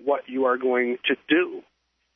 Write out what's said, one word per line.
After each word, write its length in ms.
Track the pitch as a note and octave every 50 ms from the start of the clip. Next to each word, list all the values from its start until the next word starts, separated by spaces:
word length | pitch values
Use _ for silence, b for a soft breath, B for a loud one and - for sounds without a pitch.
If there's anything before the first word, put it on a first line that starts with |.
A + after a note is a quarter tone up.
| A#2+
what 220 | C3+ C#3 C3+ -
you 180 | - B2+ C3 C3+
are 120 | B2 B2
going 400 | B2 B2+ C3 B2 B2 B2 A#2+ B2 - -
to 100 | - C3+ - _
do. 340 | - D3+ E3+ F3+ - - - - _ _ _ _ _ _ _ _ _ _